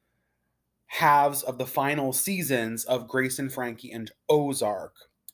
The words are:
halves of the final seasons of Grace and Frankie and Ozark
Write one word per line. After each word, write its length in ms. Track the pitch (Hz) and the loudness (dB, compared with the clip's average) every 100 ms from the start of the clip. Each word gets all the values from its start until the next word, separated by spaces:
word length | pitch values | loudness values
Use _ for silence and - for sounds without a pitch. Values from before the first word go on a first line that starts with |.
| _ _ _ _ _ _ _ _ _ | _ _ _ _ _ _ _ _ _
halves 560 | - 160 147 143 139 | 2 6 8 6 2
of 160 | - 127 | -4 -4
the 80 | 127 | -4
final 460 | - 139 147 135 | -2 0 0 0
seasons 720 | 131 - 190 143 127 113 113 | -2 -2 -2 0 0 0 -4
of 220 | - 127 117 | -2 -2 0
Grace 320 | 131 131 131 | -2 0 -2
and 140 | 135 | -6
Frankie 400 | 135 120 117 123 | -6 -8 -8 -12
and 180 | 113 113 - - | -12 -12 -8 2
Ozark 640 | 151 143 135 107 98 80 - _ _ - | 2 2 0 -2 -2 -8 -16 _ _ -20